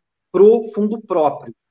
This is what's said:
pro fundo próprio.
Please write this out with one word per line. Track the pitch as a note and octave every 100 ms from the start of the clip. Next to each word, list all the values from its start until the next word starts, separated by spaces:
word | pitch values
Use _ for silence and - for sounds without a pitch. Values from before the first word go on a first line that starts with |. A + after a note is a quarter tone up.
| _ _ _
pro | F#3 G3+ A#3 A3
fundo | - G#3 A3+
próprio. | - F3+ D3 - - - _